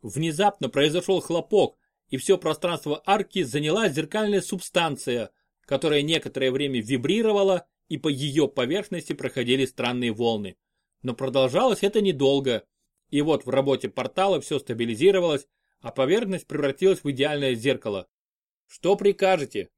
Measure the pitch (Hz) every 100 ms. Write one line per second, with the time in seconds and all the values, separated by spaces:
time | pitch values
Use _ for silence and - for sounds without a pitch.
0 | 113 131 165 151 202 202 131 139 151 170
1 | 185 185 - 170 - 208 127 - _ _
2 | _ 131 - 185 160 151 175 165 151 147
3 | - 208 202 196 139 139 147 190 220 143
4 | 156 214 208 202 - 190 - 180 165 135
5 | - 120 104 _ _ _ - 139 160 147
6 | 147 160 139 131 131 131 143 127 107 135
7 | 135 208 226 202 196 185 - _ - 151
8 | 156 135 147 139 139 - 123 185 - 175
9 | - 156 131 - 120 131 131 - 120 123
10 | 120 107 117 110 98 - _ _ _ _
11 | 131 120 135 135 131 156 254 202 202 214
12 | 196 143 135 143 135 110 - _ _ _
13 | _ 143 147 143 - 127 139 135 113 -
14 | 123 - 196 165 - 143 - 117 117 110
15 | 175 190 175 143 - _ _ _ 127 -
16 | 131 202 104 170 - 143 143 135 190 185
17 | 143 131 143 147 135 117 131 123 110 95
18 | - _ _ _ _ _ _ - 170 196
19 | 202 190 190 185 135 - 90